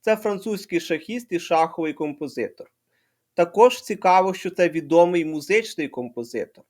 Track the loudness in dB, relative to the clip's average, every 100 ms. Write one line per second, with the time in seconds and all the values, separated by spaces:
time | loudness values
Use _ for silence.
0 | 0 0 0 -4 -6 -8 -4 -6 -2 -6
1 | -6 -10 -6 -8 0 2 2 -2 -6 -4
2 | -8 -8 -10 -6 -8 _ -20 _ _ _
3 | _ _ _ -2 0 6 4 4 -8 0
4 | 4 4 2 -4 -8 0 0 0 2 4
5 | 6 2 -2 -8 -2 -2 -2 -8 -8 -6
6 | -10 -10 -8 -8 -8 _ _